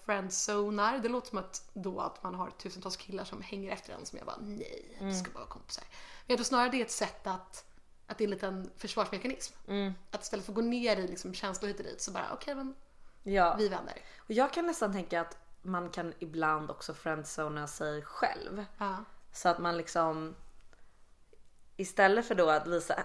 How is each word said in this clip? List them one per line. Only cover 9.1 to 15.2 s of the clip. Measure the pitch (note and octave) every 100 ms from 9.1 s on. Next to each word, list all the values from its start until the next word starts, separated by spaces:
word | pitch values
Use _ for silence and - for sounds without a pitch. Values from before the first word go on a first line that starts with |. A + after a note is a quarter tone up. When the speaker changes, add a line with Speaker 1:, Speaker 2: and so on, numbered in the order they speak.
| G3 B3 C4+ - - -
Speaker 2:
Mm. | G3+ G3 F#3+ -
Speaker 1:
Att | G3+
istället | - G#3+
för | G3
att | G#3
gå |
ner | A#3 B3 A#3+ G3
i | F3+
liksom | F3+ F3+
känslor | F#3 G3+ F#3 G3+
hit | G3
och |
dit | F3 -
så | -
bara, | F#3+ -
"Okej, | - -
men | C4+ C4+ C4+ - - - -
Speaker 2:
Ja. | - G3 F3 F#3+
Speaker 1:
vi | G#3+
är |
vänner." | F3+ - - - -
Speaker 2:
Och | -
jag | A3 C4+
kan | E4 E4+
nästan | - G#3
tänka | G3 F3+ E3+